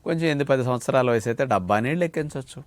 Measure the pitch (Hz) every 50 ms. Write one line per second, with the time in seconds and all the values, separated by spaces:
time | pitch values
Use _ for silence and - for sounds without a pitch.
0 | _ 180 170 165 165 160 147 143 143 139 139 131 123 127 123 120 - - 135 131
1 | 127 123 117 113 98 120 117 - 139 131 110 98 90 90 101 107 113 131 156 175
2 | 175 160 - - 151 147 - 139 127 - - - -